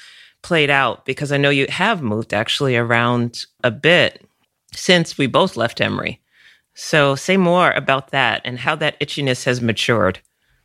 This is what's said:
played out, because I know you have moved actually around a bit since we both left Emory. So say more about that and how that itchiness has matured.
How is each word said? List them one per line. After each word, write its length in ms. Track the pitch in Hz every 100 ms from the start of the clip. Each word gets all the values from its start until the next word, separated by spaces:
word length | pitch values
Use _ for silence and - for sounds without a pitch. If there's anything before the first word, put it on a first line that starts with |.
| - - - _
played 260 | - 170 143
out, 360 | 139 127 - -
because 260 | 135 143
I 60 | 143
know 120 | 143
you 160 | 139 139
have 320 | - 196 202
moved 320 | 123 107 110
actually 420 | 101 113 - 139 120
around 680 | 117 120 120 123 120 - - _
a 80 | 123
bit 520 | 110 151 175 120 - _ _ _ _ _
since 440 | - - 180 160 -
we 100 | 135
both 300 | 131 185 -
left 240 | 113 -
Emory. 400 | 107 101 - - _ _ - _ _ -
So 400 | - 160 143 135
say 220 | - 190
more 340 | 175 180 160
about 400 | - 139 135 -
that 300 | 139 120 - -
and 140 | 123
how 160 | 131 151
that 240 | 151 -
itchiness 460 | 143 - 139 123 135
has 160 | 123
matured. 580 | 117 107 - 117 92 95 _ _ _ _